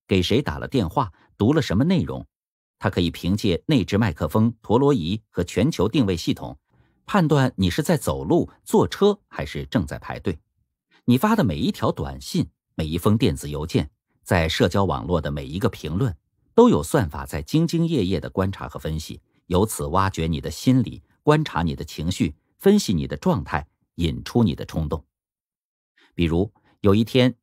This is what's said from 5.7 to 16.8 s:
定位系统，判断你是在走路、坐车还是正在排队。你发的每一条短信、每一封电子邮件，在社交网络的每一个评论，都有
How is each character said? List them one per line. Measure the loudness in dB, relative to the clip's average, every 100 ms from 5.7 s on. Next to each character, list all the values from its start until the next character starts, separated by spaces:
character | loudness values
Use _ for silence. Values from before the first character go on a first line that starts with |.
| 0 0
定 | 2 0
位 | 0
系 | -2
统， | -4 -6 -14 _ _ _ _ -2
判 | 2 4
断 | 4 2 2
你 | -2
是 | 0
在 | 0 0
走 | 0 -4
路、 | 0 0 0 _
坐 | 0 2 2
车 | 2 0 0 _
还 | -10 -8
是 | -8 -4
正 | -4 -4
在 | -8
排 | -10 -8
队。 | -6 -8 _ _ _ _ _ _ 0
你 | 2
发 | 4 2
的 |
每 | 0 0
一 | -4
条 | -2 -4
短 | -4 -8 -10
信、 | -6 -4 -4 _ _
每 | -8 -4
一 | 0
封 | 2 2
电 | 2 -2
子 | -6
邮 | -8 -4
件， | -2 -4 _ _ _
在 | -2 0 0
社 | 2 0
交 | 2 0
网 | -2 -2
络 | -2
的 | -2
每 | -6 -8
一 | -4
个 | -4
评 | -4 -6 -2
论， | -2 -4 _ _ _ 6
都 | 6
有 | 6